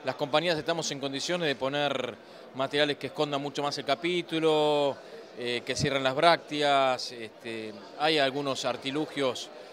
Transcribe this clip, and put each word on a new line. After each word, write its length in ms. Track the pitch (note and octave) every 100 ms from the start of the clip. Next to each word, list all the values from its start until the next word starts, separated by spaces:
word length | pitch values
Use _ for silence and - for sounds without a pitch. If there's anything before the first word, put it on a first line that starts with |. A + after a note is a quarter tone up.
las 100 | C3
compañías 420 | - C#3+ D3+ F3 D#3
estamos 320 | D3+ E3 D3+
en 80 | C#3+
condiciones 480 | C#3 C3+ - F3 D#3+
de 80 | C3
poner 580 | C3 D3 C#3+ C3 A#2+ G#2 - - -
materiales 420 | B2+ C3+ C#3+ D3 C#3
que 120 | C3+
escondan 340 | - D3+ C#3+
mucho 180 | C#3+ C#3+
más 160 | C#3+ C#3+
el 60 |
capítulo, 1120 | C#3 C#3 E3+ F3+ E3+ D#3+ D#3+ D3+ D3+ D3 C#3+ B2 - - - -
eh, 260 | A#2+ A#2+ A2+
que 80 |
cierren 300 | B2 C#3+ C3+
las 100 | C3
brácteas. 960 | C3 E3+ D#3+ - D3+ C#3+ C#3 C3+ B2 -
Este, 640 | B2 A2 - A#2 A2+ A2 G#2 - -
hay 200 | D#3 D#3
algunos 460 | C3+ C3+ C#3+ B2+ C3
artilugios 840 | A#2+ C3+ D3 D3+ C#3+ C3+ A#2 - - -